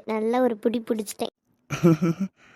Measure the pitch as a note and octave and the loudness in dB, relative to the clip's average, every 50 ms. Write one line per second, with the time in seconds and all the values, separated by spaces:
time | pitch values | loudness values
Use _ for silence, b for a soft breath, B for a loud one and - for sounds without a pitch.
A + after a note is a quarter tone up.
0 | - - A3 A3 A3 A3+ A#3+ B3+ B3+ B3 A3+ G#3 - A#3+ A3 A#3+ A3+ - A#3+ G#3+ | -4 -4 -4 -2 -2 0 0 2 2 0 0 0 -2 -2 -2 -2 -2 -4 -4 -4
1 | G#3 - - - - - - _ _ _ _ _ _ - - - - E3+ E3 - | -6 -8 -8 -8 -8 -10 -10 _ _ _ _ _ _ -10 -2 2 4 4 6 4
2 | F3+ E3 E3 - G3 F#3+ _ b b b b | 2 0 -2 -2 -6 -8 _ b b b b